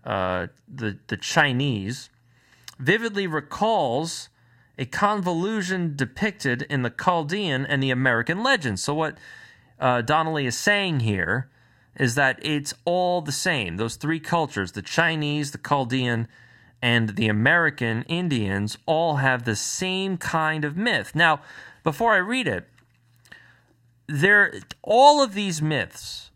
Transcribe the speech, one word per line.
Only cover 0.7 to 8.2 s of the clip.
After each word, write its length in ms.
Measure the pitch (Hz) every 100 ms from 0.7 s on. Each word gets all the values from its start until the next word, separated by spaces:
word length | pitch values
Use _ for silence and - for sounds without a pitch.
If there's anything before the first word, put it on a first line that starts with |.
| 135 110 92 -
the 100 | 104
Chinese, 920 | - - 143 123 143 110 98 127 - _ _ _ _ _ - -
"vividly 480 | 131 214 226 202 190
recalls 1000 | 156 143 - 214 220 139 123 165 - - _ _ _ _ -
a 60 | 127
convolution 1080 | - 202 208 180 165 190 220 180 185 170 143
depicted 680 | - - 214 196 139 123
in 180 | - 143
the 80 | 123
Chaldean 800 | - - 175 147 196 196 131 135
and 160 | 139
the 80 | 135
American 500 | 127 131 117